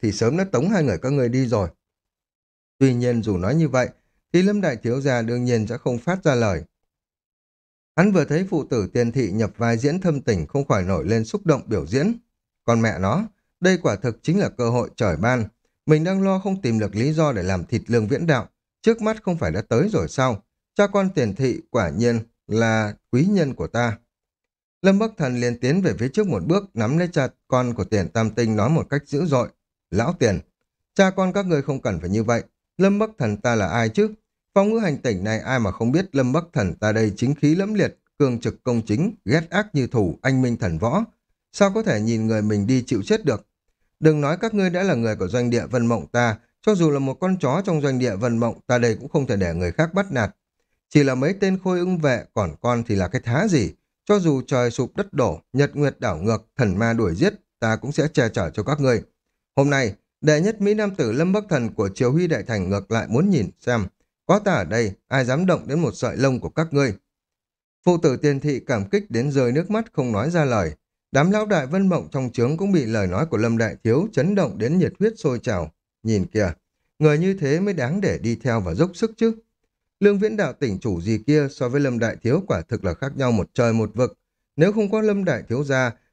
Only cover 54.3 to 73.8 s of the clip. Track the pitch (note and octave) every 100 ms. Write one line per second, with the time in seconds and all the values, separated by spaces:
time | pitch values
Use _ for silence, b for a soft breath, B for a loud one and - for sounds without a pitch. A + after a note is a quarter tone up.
54.3 | C3+ - B2+ A#2+ B2+ A#2+ - G3 C#3+ A2
55.3 | D#2+ _ C3 C#3+ C#3+ C#3 - A#2 D#2+ G#2+
56.3 | G#2+ _ - A2 F#2 A2+ A#2 G2 F2 F#3+
57.3 | G#3+ _ _ A2 A2 B2 D#3 D#3 - A2+
58.3 | A#2 E2 - A2 D3+ C3 A2 - _ _
59.3 | _ _ - C#3+ C#3 A2+ - _ _ D3+
60.3 | D3+ G3+ A3 G3+ G#3+ G#3 F#3+ A#2 B2+ F3+
61.3 | G#3 G#3 C#3 A2+ - G2 - B2 D#3+ F3
62.3 | A#2+ G2 G#2+ F#2 G2+ - A2+ - A#2+ G3+
63.3 | D#3 F2+ - A#2+ A#2 F#2+ _ _ _ -
64.3 | G3+ G#3 C#3+ D#2+ A2 G#2+ - _ C3+ B2
65.3 | C#3+ F#3 D3+ - D#3 C3+ - A#2 D#2+ C3+
66.3 | B2 - - E3 C#3+ C3 F#2+ _ _ _
67.3 | _ _ _ _ _ F3+ E3+ D#3+ B2 D3
68.3 | C#3 D3 B2 - A#2 G2 G#3 G3+ A#2 C#3+
69.3 | C3+ A#2+ C#3 F#3 A3 A3+ - B2 G2+ D3
70.3 | E3+ C#3 A2 D#2+ D2 _ _ _ C3+ F3
71.3 | G#3+ G#3+ F3 C3 F#3 F#3+ D#3 D2+ C3+ B2
72.3 | A#2+ A#2+ D#3+ G3+ F3+ A2+ A2+ F#2 F#2+ E3
73.3 | G#2+ A#2 A2+ A2 -